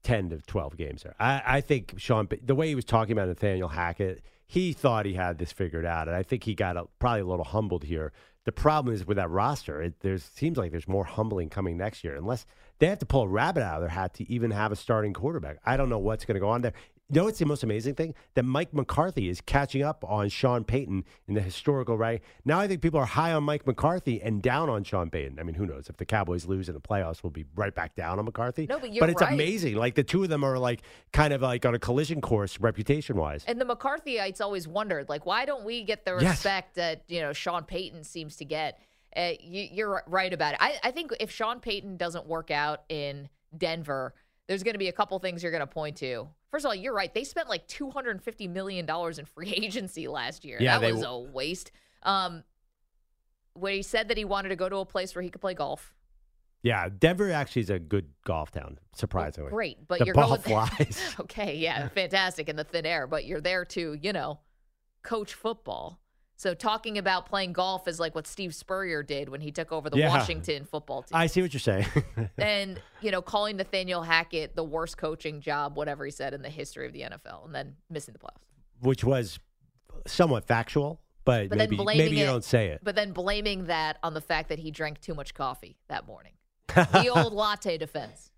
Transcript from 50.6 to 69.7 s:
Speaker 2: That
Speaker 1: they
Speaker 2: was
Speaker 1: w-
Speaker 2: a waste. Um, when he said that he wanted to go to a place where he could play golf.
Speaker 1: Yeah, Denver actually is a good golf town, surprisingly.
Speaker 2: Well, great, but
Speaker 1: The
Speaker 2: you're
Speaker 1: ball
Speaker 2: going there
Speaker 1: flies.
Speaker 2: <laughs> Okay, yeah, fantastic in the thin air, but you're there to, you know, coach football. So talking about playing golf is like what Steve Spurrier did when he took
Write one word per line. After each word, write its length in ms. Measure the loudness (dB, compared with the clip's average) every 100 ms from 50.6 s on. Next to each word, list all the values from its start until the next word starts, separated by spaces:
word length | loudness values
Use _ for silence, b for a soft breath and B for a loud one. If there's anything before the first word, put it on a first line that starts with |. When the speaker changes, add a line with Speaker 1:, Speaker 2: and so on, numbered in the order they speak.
| 4 6
Speaker 2:
That 80 | 4
Speaker 1:
they 40 |
Speaker 2:
was 120 | 2
Speaker 1:
w- 220 | -2 -6 -8
Speaker 2:
a 20 |
waste. 400 | -6 -4 -6 -10 b b b
Um, 400 | 0 2 0 -6 -16 _ _ _ _ _ _ _ _ _ _
when 200 | -6 -2
he 80 | -2
said 280 | 0 0 2
that 80 | -2
he 80 | 0
wanted 240 | -2 -2
to 60 | -2
go 120 | -2
to 80 | -2
a 80 | -2
place 300 | -4 -4 -6
where 60 |
he 80 | -8
could 100 | -6
play 120 | -6
golf. 400 | -2 -4 -4 -10 _ _ _ _ _ _ _
Speaker 1:
Yeah, 260 | 0 2 0
Denver 420 | 4 4 6 0
actually 320 | 0 0 -2
is 60 | 0
a 100 | -2
good 280 | 0 -2 -2 -12 -4
golf 260 | -4 -4
town, 260 | -8 -10 -16 _
surprisingly. 520 | -6 -2 0 -2 -6 -6
Speaker 2:
Well, 60 | -4
great, 320 | -4 -8 -4
but 120 | 2
Speaker 1:
The 60 | 6
Speaker 2:
you're 80 | 8
Speaker 1:
ball 220 | 8 4
Speaker 2:
going 40 |
there 260 | 4 4 4
Speaker 1:
flies. 480 | 2 0 0 -6 -6
Speaker 2:
<laughs> 40 |
Okay, 340 | -10 -4 -4 0
yeah, 320 | 0 0 -2
fantastic 640 | -2 2 2 2 -2 -6
in 60 | -4
the 80 |
thin 220 | -4 -2 0
air, 220 | 0 0
but 180 | -4 -4
you're 160 | -2
there 240 | 0 0 -2
to, 320 | -4 -4 -4
you 120 | -4
know, 260 | -2 -4 -8 _ _ _ _ _ _
coach 300 | -4 -4 -4
football. 640 | -6 -6 -6 -8 -8 -8 -14 _ _ _ _
So 180 | -4 0
talking 420 | 0 0 -2 -2
about 300 | 2 0 0
playing 260 | -2 0
golf 340 | 0 0 0 -4
is 120 | -2
like 160 | -2 -2
what 100 | -8
Steve 300 | -8 -8 -8
Spurrier 480 | -6 -4 -2 -4
did 260 | -4 -4 -4
when 120 | -8
he 100 | -8
took 200 | -6 -4